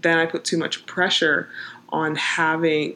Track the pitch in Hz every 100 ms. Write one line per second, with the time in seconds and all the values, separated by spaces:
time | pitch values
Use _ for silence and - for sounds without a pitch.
0 | 165 165 165 170 - 170 147 - - -
1 | 185 - 160 143 - - - - - 156
2 | 160 156 - - 160 160 165 156 147